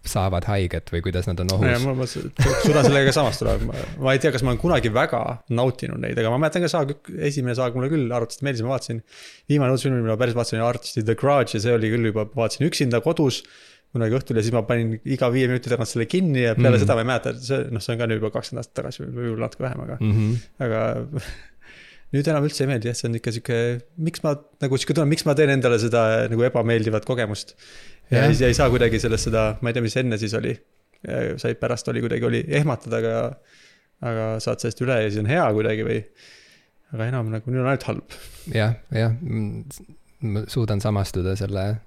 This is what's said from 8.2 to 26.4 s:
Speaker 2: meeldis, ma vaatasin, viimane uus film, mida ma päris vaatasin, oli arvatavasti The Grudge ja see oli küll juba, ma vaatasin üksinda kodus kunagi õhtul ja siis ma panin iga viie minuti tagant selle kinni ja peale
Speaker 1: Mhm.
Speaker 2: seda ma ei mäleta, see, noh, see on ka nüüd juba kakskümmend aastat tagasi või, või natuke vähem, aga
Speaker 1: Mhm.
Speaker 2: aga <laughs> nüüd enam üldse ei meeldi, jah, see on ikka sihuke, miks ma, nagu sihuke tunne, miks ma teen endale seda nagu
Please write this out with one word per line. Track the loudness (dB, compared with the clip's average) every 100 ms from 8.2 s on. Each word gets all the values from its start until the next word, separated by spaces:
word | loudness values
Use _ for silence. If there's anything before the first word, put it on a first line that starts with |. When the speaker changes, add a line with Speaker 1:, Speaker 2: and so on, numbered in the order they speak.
| -4 -4 -4
Speaker 2:
meeldis, | -2 -2
ma | -4
vaatasin, | -4 -10 -10 -20 -20 -20 _
viimane | 2 4 2
uus | 2
film, | 0
mida | 0 2
ma |
päris | 0 0
vaatasin, | -2 0
oli | 0
arvatavasti | -2 -4 -4 0
The | 0
Grudge | 4 4 2 0
ja | 2
see | 2
oli | 2
küll | 2 0
juba, | 0 -4
ma | -2 -2
vaatasin | 0 -2
üksinda | 0 2 2 0
kodus | 2 2 0 -10 -20 -20 _ _
kunagi | -2 0 0
õhtul | 0 0
ja | 2
siis |
ma | 0 0
panin | 0 0 -4 -4
iga | 0 2
viie | 2 2
minuti | 0 0
tagant | -2 -2
selle | -2 0
kinni | 0 2 2 2
ja |
peale | 4 6 6
Speaker 1:
Mhm. |
Speaker 2:
seda | 4
ma | 2
ei | 2
mäleta, | 0 -2 -6
see, | -4 -4 -2
noh, | -6
see | -4 -4
on |
ka | -2
nüüd | -2
juba | -2 -4
kakskümmend | -8 -10
aastat | -8 -8
tagasi | -10 -10
või, | -10 -6 -6
või | -4
natuke | -6 -6 -8
vähem, | -6
aga | -10 -2
Speaker 1:
Mhm. | 2 2 2 -2 -6 -6
Speaker 2:
aga | -4 0 -2 -2 -6 -8 -8 -14 -16
<laughs> | -20 -20 -20 -20 -20 -4
nüüd | -2 0
enam | 2 0
üldse | 0 -2
ei |
meeldi, | 0 -2
jah, | -4
see | -4
on | -4
ikka | -4
sihuke, | -6 -4 -2 0 -4 -8 -6
miks | -6 -2
ma, | -2 -2 -6 _
nagu | -2 0
sihuke | 0
tunne, | 2 2
miks | 2 2
ma | 4
teen | 4
endale | 4 4 2
seda | 4 4 4 2 2
nagu | 2